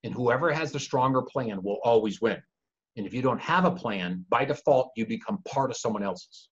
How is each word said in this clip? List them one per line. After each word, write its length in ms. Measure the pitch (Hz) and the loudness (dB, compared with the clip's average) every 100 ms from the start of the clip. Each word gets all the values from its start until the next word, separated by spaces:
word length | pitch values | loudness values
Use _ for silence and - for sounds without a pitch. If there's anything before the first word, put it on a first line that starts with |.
And 100 | 113 | -6
whoever 380 | 104 120 131 165 | 0 2 4 2
has 200 | 151 151 | 0 -2
the 80 | 143 | -6
stronger 420 | - 135 131 131 | -2 2 4 2
plan 400 | 131 139 117 98 | 0 -4 -4 -4
will 180 | 98 104 | -4 -2
always 380 | 120 113 107 92 | 4 4 4 0
win. 200 | 110 82 _ _ _ _ _ - | -2 -2 _ _ _ _ _ -10
And 80 | |
if 80 | 98 | -8
you 80 | 120 | -2
don't 200 | 127 117 | 0 0
have 240 | - 175 | 0 2
a 60 | 185 | 2
plan, 540 | - 120 98 90 90 - | 0 -4 -4 -4 -6 0
by 160 | 117 | 0
default, 460 | 139 147 - 131 - | 0 0 4 4 2
you 100 | - | -4
become 340 | 113 113 - 101 - | -4 -4 -6 -8 -4
part 220 | 139 131 | -2 -2
of 60 | 113 | -2
someone 260 | 117 104 | -4 -2
else's. 460 | 98 92 - - _ | -4 -6 -14 -20 _